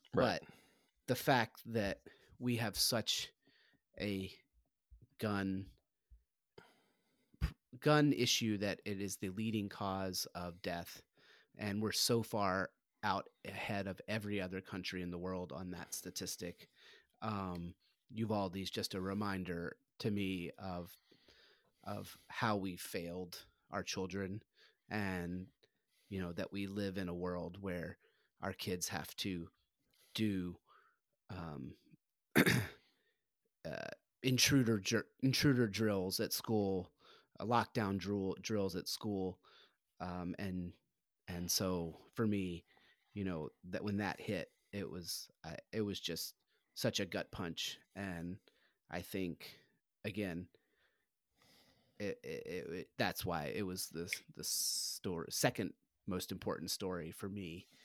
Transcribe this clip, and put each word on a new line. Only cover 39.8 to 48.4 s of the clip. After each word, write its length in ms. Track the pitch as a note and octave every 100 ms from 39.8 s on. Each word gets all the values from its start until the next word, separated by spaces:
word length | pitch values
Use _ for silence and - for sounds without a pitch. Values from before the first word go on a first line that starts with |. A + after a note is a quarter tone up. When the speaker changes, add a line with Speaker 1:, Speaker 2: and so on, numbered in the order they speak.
| _ -
Speaker 2:
um, 340 | F2+ F2+ F2+ -
and, 340 | G2 F#2 F2 - _ _ _ _ -
and 220 | F2 F2
so 480 | - F#2+ F2+ E2 - -
for 120 | - A2
me, 380 | G2+ F2+ E2+ - - - _ _
you 100 | G2+
know, 240 | F#2+ E2 D2 _
that 200 | F2+ F#2
when 140 | G#2 G2+
that 220 | G2 -
hit, 300 | - F#2 - _ _
it 180 | G2+ F#2
was, 380 | F2 E2+ - - _
uh, 100 | D#2+ - -
it 100 | A2
was 180 | G2+ G2
just 340 | - E2 - - _ _ _
such 260 | - A#2 -
a 60 | F#2
gut 240 | G2 -
punch, 480 | - F2 D2+ - - _ F#2
and 400 | G2 E2+ F2 F#2+